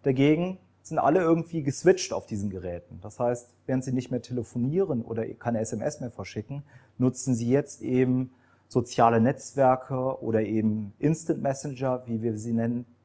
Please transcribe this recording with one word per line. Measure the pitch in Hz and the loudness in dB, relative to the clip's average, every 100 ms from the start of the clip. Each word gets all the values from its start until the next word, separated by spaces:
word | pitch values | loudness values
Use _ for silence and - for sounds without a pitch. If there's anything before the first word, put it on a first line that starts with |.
Dagegen | 143 131 143 156 180 185 _ _ | 2 4 4 4 0 -6 _ _
sind | - 160 | -6 0
alle | - 175 | 4 4
irgendwie | 165 165 165 165 | 4 2 0 -4
geswitcht | 139 - 170 185 - | -4 2 4 4 0
auf | 104 | -6
diesen | - 107 101 | -4 -6 -4
Geräten. | 95 87 87 - 104 | -6 -8 -10 -12 -16
Das | 104 - | -16 -2
heißt, | 120 120 - _ - | 0 0 -6 _ -4
während | 131 | -4
sie | 131 | -2
nicht | 127 123 | -4 -2
mehr | 123 | -6
telefonieren | - 123 113 120 123 170 190 123 | -4 -6 -6 -4 -2 0 0 -2
oder | 113 113 110 | -4 -6 -6
keine | - 120 117 | -6 -4 -2
S | 110 | -2
M | 113 | -4
S | 143 - | -6 -6
mehr | 123 | -12
verschicken, | - 98 - - 139 - - _ - | -10 -10 -10 -8 -12 -12 -20 _ 0
nutzen | 127 123 - | 0 0 -2
sie | 117 117 | 0 2
jetzt | 139 - - | 0 0 -8
eben | 113 127 127 127 131 _ _ _ _ | 0 2 4 2 -2 _ _ _ _
soziale | 127 - - 117 117 | -2 -2 4 6 6
Netzwerke | 117 143 - 139 131 127 - 131 131 131 | 4 2 -6 2 4 4 -2 -4 -4 -4
oder | 117 113 | -2 0
eben | 104 110 107 107 101 - | 0 0 0 0 -6 -2
Instant | 147 160 - 156 | 0 0 -2 -2
Messenger, | 139 139 151 123 131 127 123 | -2 -4 -8 -4 -2 -2 -4
wie | 113 | -4
wir | 113 107 | -2 -4
sie | 117 | -2
nennen | 113 117 120 123 _ | -2 0 -2 -8 _